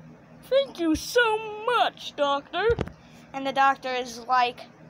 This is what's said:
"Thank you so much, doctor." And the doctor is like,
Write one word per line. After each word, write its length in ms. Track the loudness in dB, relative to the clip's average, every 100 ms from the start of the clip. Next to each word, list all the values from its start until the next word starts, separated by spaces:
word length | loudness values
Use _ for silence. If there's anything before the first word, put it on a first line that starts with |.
| -20 -20 -20 -20 0
"Thank 340 | 2 2 -2
you 160 | 0 0
so 420 | 0 2 2 0 -4 -6 -2
much, 500 | 2 0 -2 -14 -4
doctor." 540 | 0 0 -4 -2 0 0 -2 -8 -20 -20 -14
And 120 | -8 -4
the 80 |
doctor 400 | 2 2 2 -2
is 320 | -4 -6 -10 0
like, 360 | 2 2 -2 -16 -20 -20